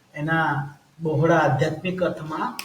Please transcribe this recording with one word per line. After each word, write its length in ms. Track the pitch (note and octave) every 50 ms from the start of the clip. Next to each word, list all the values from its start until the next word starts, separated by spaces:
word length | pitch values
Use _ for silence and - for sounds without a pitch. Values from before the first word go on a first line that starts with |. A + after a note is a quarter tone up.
| _ _ -
એના 640 | D3 D3 D#3+ E3 E3 D#3+ D3 C#3 C#3 C#3+ - - - _ _ _ -
બહોળા 380 | D#3+ D#3 D3 C#3 D#3+ E3 E3+ D#3+
આધ્યાત્મિક 680 | D3+ C#3 C3 B2 D#3 D#3 - - - F#3 F3+ F#3 F3+
અર્થમાં 560 | D#3 - - D#3 D3+ D#3 D3 - A#3+ A#3+ - -